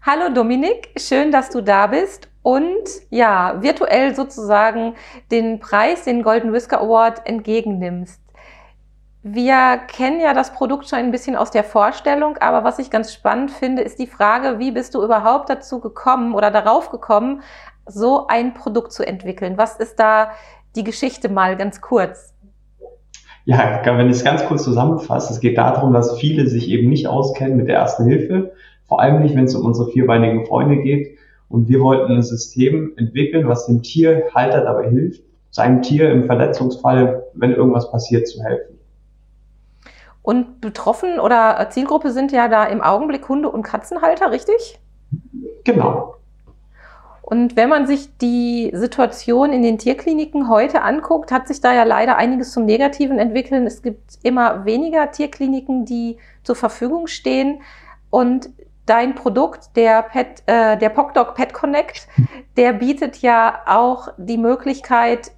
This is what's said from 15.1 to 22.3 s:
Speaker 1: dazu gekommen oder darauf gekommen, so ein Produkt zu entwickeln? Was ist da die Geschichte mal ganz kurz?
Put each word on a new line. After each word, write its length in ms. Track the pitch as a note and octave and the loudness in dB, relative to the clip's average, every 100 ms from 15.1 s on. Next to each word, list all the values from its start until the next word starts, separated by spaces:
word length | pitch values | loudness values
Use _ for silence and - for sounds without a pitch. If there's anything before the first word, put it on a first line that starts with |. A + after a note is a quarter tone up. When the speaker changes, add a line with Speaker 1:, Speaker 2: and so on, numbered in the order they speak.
| A3+ G#3 F#3 C#4+ | 2 2 0 0
Speaker 1:
dazu 320 | C4+ - B3 | -8 -6 -10
gekommen 520 | A#3 - - B3+ A#3 | -10 -6 0 0 0
oder 180 | G#3+ G#3 | 0 2
darauf 380 | G#3 G3+ B3 E4 | 2 2 2 0
gekommen, 520 | A#3+ - G#3 B3 C#4 - - - _ - | -12 0 2 2 -6 -10 -20 -20 _ -18
so 420 | G3 A#3 C#4 - | -4 0 0 0
ein 260 | A#3 B3 | -2 -2
Produkt 400 | A#3+ - G#3+ A#3 | -6 -4 -4 -6
zu 120 | - G#3+ | -8 -8
entwickeln? 520 | F#3+ F#3 F#3 F#3 F#3+ | -6 -10 -8 -8 -2
Was 180 | A3 - | -2 -2
ist 240 | A3+ - | -10 0
da 320 | A3 A3 A3 A3 - - _ - | 2 4 0 -4 -20 -20 _ -8
die 80 | G#3+ | -8
Geschichte 420 | A3 C4+ - A3+ | -4 -6 -4 -4
mal 300 | G3 F#3 F#3+ | 0 0 0
ganz 240 | G3+ - | -6 -8
kurz? 520 | - B3 F3+ - - | -2 0 0 -6 -20